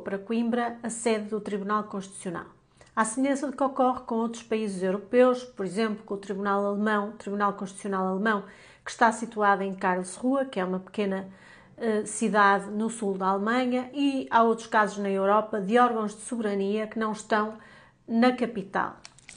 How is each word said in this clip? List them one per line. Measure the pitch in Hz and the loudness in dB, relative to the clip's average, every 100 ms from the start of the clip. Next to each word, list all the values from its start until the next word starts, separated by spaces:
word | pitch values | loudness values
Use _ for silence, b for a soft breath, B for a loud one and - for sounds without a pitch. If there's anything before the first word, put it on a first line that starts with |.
para | - 196 | -2 -6
Coimbra | 196 226 233 233 240 233 | -4 -2 0 0 -2 -4
a | 226 | -8
sede | - 240 220 208 | -4 0 0 -2
do | 214 | -6
Tribunal | 208 202 196 214 208 | -4 -6 -2 -2 -2
Constitucional. | 202 185 - 196 170 - - _ b b - | -8 -10 -10 -8 -8 -10 -18 _ b b -2
À | 220 | 0
semelhança | - 269 277 285 | 2 0 2 -2
do | 254 | 0
que | |
ocorre | 269 269 254 254 | 0 2 2 2
com | - 226 | -2 -2
outros | 226 233 | -2 -4
países | - 220 220 190 | -4 -2 -2 -2
europeus, | 185 196 202 240 254 247 | -2 -2 0 4 6 4
por | - - 190 | -4 -6 -4
exemplo, | 180 226 208 | -2 -2 -2
com | - | -6
o | 202 | -8
Tribunal | 196 196 202 202 | -6 -4 0 0
Alemão, | 202 202 214 214 208 | 0 0 2 0 -2
Tribunal | 214 - 202 202 | -6 -6 0 0
Constitucional | 196 190 - 214 190 185 | 0 -8 -8 -4 -2 0
Alemão, | 190 214 208 196 B B B - | 0 2 0 -2 B B B -8
que | |
está | - 233 | 2 4
situado | 226 226 214 208 196 | 4 -4 0 4 4
em | 196 | 2
Karlsruhe, | 190 190 185 185 - 254 277 269 | -2 0 0 -2 -4 0 0 0
que | 208 | -2
é | 185 | -2
uma | 185 | -2
pequena, | 185 - 202 190 190 B B B B - | -6 -4 -2 -2 -6 B B B B -8
eh, | 233 214 208 | -2 -2 -2
cidade | - 226 202 202 196 190 | -2 0 4 6 4 0
no | 208 220 | -4 -4
sul | 226 196 190 | -2 -4 0
da | 190 | 0
Alemanha, | 196 202 247 254 247 254 | 0 2 0 2 -2 -4
e | 269 277 269 262 | 0 0 0 2
há | 233 | 4
outros | 226 226 - | 4 2 0
casos | 226 208 196 | 2 2 0
na | 202 | -2
Europa | 196 196 208 214 220 | 2 4 4 2 -2
de | 190 233 | 2 4
órgãos | 247 226 214 214 | 4 4 -4 -6
de | |
soberania | - 233 214 202 196 214 214 | -8 -4 -2 0 0 -2 -4
que | 220 | -4
não | 220 | -4
estão | 208 - 220 214 220 B B B B - | -4 0 0 0 -4 B B B B -2
na | 226 247 | 4 4
capital. | 247 214 196 190 - - - - _ B | 4 -2 -4 -4 -2 -2 -6 -20 _ B